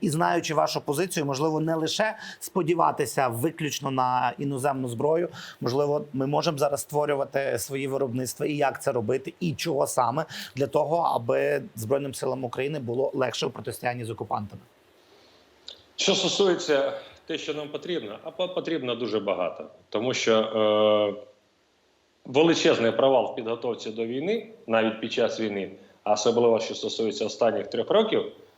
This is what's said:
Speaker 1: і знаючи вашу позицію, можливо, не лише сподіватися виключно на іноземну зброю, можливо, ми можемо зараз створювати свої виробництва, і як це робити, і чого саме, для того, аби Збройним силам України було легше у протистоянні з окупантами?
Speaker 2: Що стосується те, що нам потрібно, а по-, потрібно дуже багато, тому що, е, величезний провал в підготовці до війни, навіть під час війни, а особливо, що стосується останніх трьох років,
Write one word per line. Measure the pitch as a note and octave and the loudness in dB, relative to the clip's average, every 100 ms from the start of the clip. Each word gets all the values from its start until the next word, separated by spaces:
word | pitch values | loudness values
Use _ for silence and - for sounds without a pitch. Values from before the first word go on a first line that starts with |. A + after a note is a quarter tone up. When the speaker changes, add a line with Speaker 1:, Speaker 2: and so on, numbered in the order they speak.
Speaker 1:
і | G#3 | -2
знаючи | D3 F3 F3 E3 | 2 2 2 0
вашу | D3+ D#3 D#3 | 0 0 0
позицію, | - C#3+ F#3 F3 C#3+ | -2 -2 -2 -2 -2
можливо, | C3+ D#3+ D#3 | 0 0 0
не | D#3+ D#3+ | 0 0
лише | D#3 - G#3+ A3 - - | 0 0 0 -2 -12 -14
сподіватися | - G3 D#3+ E3+ D3+ C#3+ D3 - C3 | -6 -2 0 2 2 2 -2 0 0
виключно | A#2 D#3 D#3 D3+ - C#3 | 0 -2 -2 -6 -4 -2
на | C3 B2+ B2+ B2 - | 0 2 2 0 -2
іноземну | C#3+ C#3 C#3 C3+ C3 | -4 -2 0 0 -4
зброю, | A#2 C#3+ E3 F3 - - - | -2 2 2 0 -6 -16 -6
можливо, | B2+ C3 C#3+ D3 D3 | -2 0 2 0 -2
ми | C3 C3+ | -4 0
можемо | D3 E3 C#3+ | 0 0 0
зараз | C#3+ C#3 | 0 0
створювати | - D3 D3 C#3+ B2+ C#3 C#3 B2 | -2 -2 0 0 -2 -2 -2 -2
свої | - C#3 C3+ | -4 -4 -4
виробництва, | C3+ C3+ A#2+ B2+ - C#3 | -2 -2 -2 -6 -4 -4
і | D3 | 0
як | C3+ C3 | 0 0
це | - | -2
робити, | B2 G#2+ C3 C3+ - | -2 0 -2 -4 -4
і | F3 | -4
чого | - E3+ C#3+ C#3+ | -2 -2 0 0
саме, | - A#2+ C3+ D#3+ - - - | 2 2 0 -4 -8 -10 -4
для | C3+ | 0
того, | D3 C#3+ E3+ | 0 2 2
аби | C#3 C3+ A#2+ C3+ C#3 C#3+ C3+ A#2 | 2 0 0 0 2 0 -4 -8
Збройним | A2 C#3 C#3 | -2 -2 -2
силам | B2 C3+ B2+ | -4 -4 -4
України | B2+ - C3+ D3+ | -4 -4 -4 -4
було | A#2+ A#2+ C3+ | -4 -2 -2
легше | C#3 B2+ - D3 | 0 -2 -2 -4
у | |
протистоянні | A#2+ A2 A2 B2+ B2 A2+ | -6 -10 -6 -6 -4 -6
з | |
окупантами? | A2 G#2 B2 G#2 - - _ _ _ _ _ _ _ _ _ - - _ - | -8 -6 -6 -6 -12 -20 _ _ _ _ _ _ _ _ _ -20 -20 _ -2
Speaker 2:
Що | - F#3+ | 0 2
стосується | - - G3 E3+ - C#3 C#3 - - - - | 0 2 4 2 2 2 2 -4 -12 -18 -10
те, | D#3 | -8
що | - | -6
нам | D3 D3 | -8 -8
потрібно, | D3 E3+ E3 G#2+ G#2+ | -8 -6 -6 -6 -10
а | D#3+ | -10
по-, | - F3+ | -6 -4
потрібно | F#3 D3+ D#3+ B2+ A#2 | -4 -2 -2 -2 -4
дуже | A#2 G#2+ | -2 0
багато, | G2+ F2+ F2 - D#2 - _ | 0 0 -2 -4 -12 -18 _
тому | G#2 B2 | -2 0
що, | B2 - A2 A2 A2 G#2+ G#2+ G#2+ G#2+ G#2 G2 | 0 4 4 4 2 4 6 6 6 2 -2
е, | - _ _ _ _ _ _ _ _ _ - | -10 _ _ _ _ _ _ _ _ _ 0
величезний | C3 E3 D#3 E3 A2+ A2+ | 4 6 6 4 4 4
провал | - C3+ B2+ G#2 | 4 6 6 4
в | - | -2
підготовці | A2+ A#2 B2 G#2+ A#2 | -4 -4 -4 -6 -6
до | G#2+ A2+ | -6 -4
війни, | B2+ E3+ A3+ - - - | -4 -2 -4 -6 -14 0
навіть | A2+ A2 G#2+ | 2 2 0
під | A#2 | -4
час | - A2+ - | 0 0 0
війни, | A2 G2+ F2+ - - _ | -2 -2 -6 -10 -20 _
а | - | 0
особливо, | G#2 - A2 A#2 A2 | 2 4 4 6 4
що | - G#2 | 2 -4
стосується | G#2+ - A2 - G#2+ | -6 -2 -2 -2 -6
останніх | - A#2 G#2 - | 2 2 2 -2
трьох | A#2 A2 | -4 2
років, | F#3+ G#3+ B2 F2+ - - | 4 4 0 -2 -8 -20